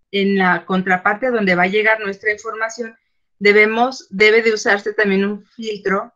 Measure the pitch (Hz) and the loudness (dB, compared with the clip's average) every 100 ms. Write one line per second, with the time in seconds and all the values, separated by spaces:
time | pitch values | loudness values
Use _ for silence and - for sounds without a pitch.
0 | _ 202 196 196 185 170 - 185 185 185 | _ -2 0 2 2 0 -2 -4 0 0
1 | 202 208 254 233 196 175 185 214 214 220 | 0 -2 -2 0 0 2 2 0 0 0
2 | 202 196 214 208 226 220 220 240 226 - | -4 -6 -6 -6 -8 -8 -8 -8 -12 -14
3 | _ _ _ - 202 208 214 226 254 254 | _ _ _ -2 2 4 4 2 -2 -4
4 | - 190 214 226 226 214 233 202 214 208 | -10 2 4 4 2 0 0 -2 -2 -2
5 | 202 196 196 208 - - 220 208 190 196 | 0 2 0 -4 -12 -14 -10 -6 -4 -4
6 | 240 | -6